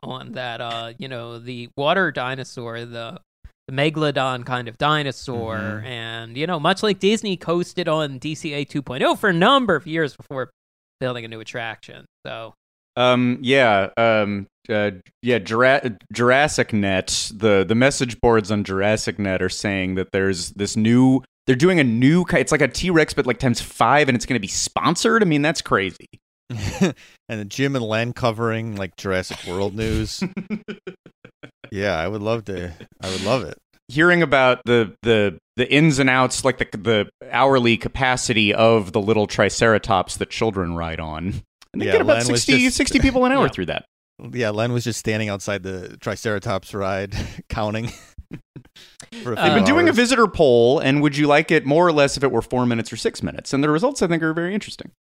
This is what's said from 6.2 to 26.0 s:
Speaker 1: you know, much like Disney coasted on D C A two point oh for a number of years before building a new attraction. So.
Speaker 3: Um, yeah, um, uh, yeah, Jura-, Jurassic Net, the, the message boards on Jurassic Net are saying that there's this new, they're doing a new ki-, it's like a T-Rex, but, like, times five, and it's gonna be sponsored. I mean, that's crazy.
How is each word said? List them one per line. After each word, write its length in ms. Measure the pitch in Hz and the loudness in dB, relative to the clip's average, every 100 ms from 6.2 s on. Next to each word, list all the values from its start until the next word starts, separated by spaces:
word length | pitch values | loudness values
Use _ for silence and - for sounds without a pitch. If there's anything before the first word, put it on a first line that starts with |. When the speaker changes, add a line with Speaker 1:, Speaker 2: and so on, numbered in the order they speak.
| 113 120 | -12 -8
Speaker 1:
you 100 | 160 | -4
know, 140 | 170 | -2
much 200 | 151 190 | 0 0
like 180 | 214 196 | 0 0
Disney 360 | 190 220 214 180 | 0 0 -2 -6
coasted 540 | - 175 175 - 165 | -2 -2 -2 -4 -2
on 280 | 156 151 131 | -2 -2 -6
D 160 | 147 | -10
C 200 | 156 160 | -8 -8
A 100 | 143 | -8
two 180 | 143 147 | -6 -8
point 220 | - 131 | -8 -2
oh 120 | 269 320 | 0 0
for 120 | - | 0
a 40 | |
number 420 | 170 202 277 240 156 | 2 4 4 2 0
of 100 | 151 | -2
years 300 | 160 147 - | -4 -4 -6
before 340 | - 135 123 _ _ _ _ - | -12 -10 -10 _ _ _ _ -8
building 240 | 127 123 113 | -6 -6 -10
a 20 | |
new 140 | 113 | -14
attraction. 640 | 110 123 113 107 - - - _ 135 | -12 -10 -10 -12 -16 -20 -20 _ -14
So. 280 | 113 113 - _ _ _ - | -14 -14 -18 _ _ _ 2
Speaker 3:
Um, 420 | 127 123 123 123 | 4 4 2 0
yeah, 460 | 123 135 123 101 95 - | 2 4 4 4 2 2
um, 520 | 117 110 101 101 98 _ - | 2 2 0 -4 -8 _ -4
uh, 180 | 107 104 92 - _ | -2 -2 -4 -14 _
yeah, 160 | 120 117 | -2 -2
Jura-, 580 | 95 113 127 139 131 101 - | 0 2 4 4 0 -8 -10
Jurassic 640 | 110 120 131 147 - 120 | 0 4 4 2 0 -2
Net, 560 | 107 98 95 - - - | -2 0 0 -2 -4 -6
the, 320 | 98 107 98 | -2 2 4
the 120 | 95 113 | 4 4
message 440 | 131 139 123 107 | 2 2 -4 0
boards 280 | 123 113 95 | 2 4 2
on 120 | 104 | -2
Jurassic 560 | 98 95 101 107 - 104 | -2 -2 0 0 -2 -4
Net 200 | 98 92 | -2 -2
are 60 | 92 | -2
saying 440 | - 107 98 92 92 | -4 -4 -2 -2 -4
that 160 | 92 | -4
there's 380 | 98 98 90 87 | -2 0 -2 -6
this 220 | - 101 113 | -6 -4 0
new, 460 | 110 123 131 131 - _ - | 4 6 6 4 0 _ 0
they're 100 | 127 | 4
doing 240 | 175 180 | 4 4
a 40 | |
new 420 | 135 113 131 175 175 | 2 4 4 4 2
ki-, 120 | 165 | 0
it's 120 | 127 | 2
like 120 | 151 | 2
a 40 | 143 | 2
T-Rex, 460 | - 180 165 156 | 0 0 2 2
but, 140 | - 123 | 0 -2
like, 100 | 117 | 0
times 240 | 131 117 | 0 0
five, 480 | - - 117 143 143 | -4 0 4 4 4
and 60 | 120 | 2
it's 100 | - | 0
gonna 140 | 123 | -4
be 80 | 98 | -4
sponsored. 720 | - - - 117 170 226 226 | -4 -4 -2 0 0 2 2
I 60 | 196 | 2
mean, 160 | 147 | 2
that's 180 | 147 170 | 0 -2
crazy. 460 | - 113 95 - | -2 0 0 -6